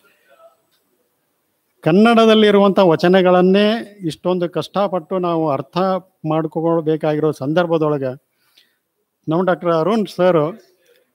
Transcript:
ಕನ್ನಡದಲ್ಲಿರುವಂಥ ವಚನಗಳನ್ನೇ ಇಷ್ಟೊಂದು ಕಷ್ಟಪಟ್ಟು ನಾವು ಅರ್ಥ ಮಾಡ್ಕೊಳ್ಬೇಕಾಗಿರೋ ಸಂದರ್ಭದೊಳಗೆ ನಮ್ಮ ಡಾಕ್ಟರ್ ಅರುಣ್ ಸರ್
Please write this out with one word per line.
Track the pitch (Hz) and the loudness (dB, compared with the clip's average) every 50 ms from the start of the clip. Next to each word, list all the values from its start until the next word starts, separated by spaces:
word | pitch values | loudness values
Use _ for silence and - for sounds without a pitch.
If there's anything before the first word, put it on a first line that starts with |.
| _ _ _ _ _ _ _ _ - - _ _ _ _ _ _ _ _ _ _ _ _ _ _ _ _ _ _ _ _ _ _ _ _ _ _ - | _ _ _ _ _ _ _ _ -20 -20 _ _ _ _ _ _ _ _ _ _ _ _ _ _ _ _ _ _ _ _ _ _ _ _ _ _ -2
ಕನ್ನಡದಲ್ಲಿರುವಂಥ | 156 165 196 220 233 233 226 226 220 220 220 214 208 202 202 196 202 185 214 | 0 2 4 4 4 4 4 4 4 4 4 4 4 4 4 2 2 4 4
ವಚನಗಳನ್ನೇ | 196 175 160 151 - 175 185 190 180 180 180 180 180 185 190 202 208 208 220 233 220 - 208 208 190 | 4 4 2 2 2 2 4 4 4 4 4 4 4 4 2 2 2 0 -2 -4 -8 -12 -16 -12 -10
ಇಷ್ಟೊಂದು | 160 - - - 180 185 180 175 170 | -10 -10 -8 -6 -4 -4 -4 -4 -6
ಕಷ್ಟಪಟ್ಟು | - 165 143 - - 185 202 185 180 180 156 - 196 185 | -6 -8 -8 -6 -4 -4 -4 -4 -4 -8 -8 -6 -6 -6
ನಾವು | 180 175 170 165 160 156 | -4 -4 -2 -2 -2 -2
ಅರ್ಥ | 139 135 143 - - 170 190 190 190 185 180 _ _ _ - | -4 -4 -8 -6 -6 -4 -2 -2 -4 -4 -8 _ _ _ -8
ಮಾಡ್ಕೊಳ್ಬೇಕಾಗಿರೋ | 156 156 160 160 156 - 170 160 165 165 170 151 156 160 151 165 156 151 151 151 156 | -4 -4 -4 -4 -4 -6 -4 -2 -2 -2 -2 -2 -2 -4 -2 -2 -4 -2 -2 -2 -4
ಸಂದರ್ಭದೊಳಗೆ | 143 - 131 139 160 180 180 165 165 160 156 151 151 143 135 127 127 139 _ _ _ _ _ _ _ _ _ _ _ _ _ _ _ _ _ _ _ _ _ 156 | -4 -4 -6 -4 -2 -2 -2 -2 -2 -2 0 -2 -2 -4 -6 -8 -10 -12 _ _ _ _ _ _ _ _ _ _ _ _ _ _ _ _ _ _ _ _ _ -4
ನಮ್ಮ | 156 175 185 | -4 -2 0
ಡಾಕ್ಟರ್ | 185 175 170 175 170 | -2 -2 -2 -2 -2
ಅರುಣ್ | 170 160 160 180 226 226 202 | -2 0 0 0 -2 -2 -4
ಸರ್ | 165 - - 180 185 175 160 147 160 220 220 _ _ _ _ _ _ _ _ _ _ | -4 -4 0 0 2 2 2 0 -2 -6 -12 _ _ _ _ _ _ _ _ _ _